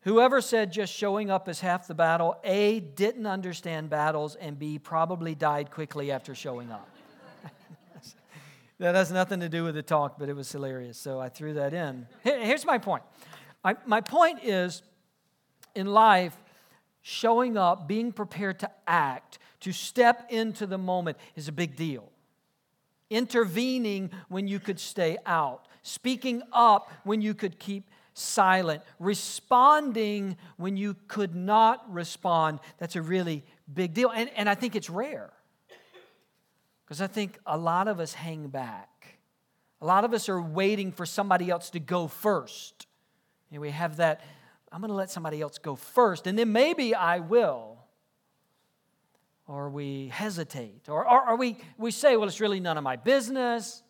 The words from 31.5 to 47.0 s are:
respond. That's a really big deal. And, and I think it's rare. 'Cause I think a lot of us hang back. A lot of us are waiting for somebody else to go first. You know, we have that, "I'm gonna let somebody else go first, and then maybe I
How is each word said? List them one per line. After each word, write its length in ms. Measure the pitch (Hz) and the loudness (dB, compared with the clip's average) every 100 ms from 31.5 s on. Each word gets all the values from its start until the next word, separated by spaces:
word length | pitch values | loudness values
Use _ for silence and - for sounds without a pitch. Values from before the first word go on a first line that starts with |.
| 214 220 254 247 | 6 6 4 -4
respond. 680 | 180 170 - 190 170 156 156 - - | -8 -8 -4 2 4 4 0 -12 -12
That's 180 | 170 180 | -8 -6
a 60 | |
really 420 | 160 185 175 151 - _ - | -2 -2 -2 -4 -8 _ -16
big 220 | 143 180 | -6 -4
deal. 160 | 160 247 | 2 2
And, 180 | 226 240 - | 2 -4 -2
and 120 | 208 | 0
I 60 | 202 | 0
think 200 | 240 208 | 0 -4
it's 140 | - | -6
rare. 420 | 170 262 165 101 _ _ _ _ - _ - _ _ _ _ _ _ _ _ | -6 -6 -8 -14 _ _ _ _ -20 _ -20 _ _ _ _ _ _ _ _
'Cause 180 | _ 151 | _ -8
I 40 | 190 | -6
think 320 | 196 202 - - | -4 -6 -8 -6
a 120 | 156 | -2
lot 280 | 165 170 202 | 0 0 0
of 140 | 190 | -2
us 140 | 160 | -6
hang 340 | - 165 160 147 | -8 -10 -10 -8
back. 680 | 135 123 104 98 _ - _ _ _ _ _ _ _ | -8 -10 -12 -18 _ -20 _ _ _ _ _ _ _
A 40 | 156 | 2
lot 180 | 185 | 2
of 100 | 226 | 4
us 160 | 226 - | 0 -2
are 100 | 190 | -4
waiting 500 | 165 160 196 214 190 | -2 0 2 2 -4
for 140 | - | -6
somebody 460 | 175 - 202 180 180 | -8 -4 2 2 2
else 180 | 170 - | -2 -4
to 80 | 175 | -10
go 300 | 143 180 165 | -4 -2 -2
first. 760 | - 214 190 127 - - _ - _ _ _ _ _ _ | -2 0 0 -2 -16 -18 _ -20 _ _ _ _ _ _
You 80 | 151 | -12
know, 20 | |
we 100 | 147 | -8
have 280 | 147 170 151 | -4 -6 0
that, 240 | 165 156 - - _ _ _ | 0 0 -8 -20 _ _ _
"I'm 80 | 165 | -12
gonna 140 | 214 | -8
let 160 | 202 185 | -6 -6
somebody 320 | - 160 151 | -6 -8 -6
else 160 | 151 - | -8 -8
go 180 | 160 131 | -10 -10
first, 500 | - - 233 175 - | -2 4 4 4 -4
and 120 | 208 | 0
then 120 | 233 | 2
maybe 440 | 214 285 339 247 | 4 4 2 0
I 240 | 214 | 2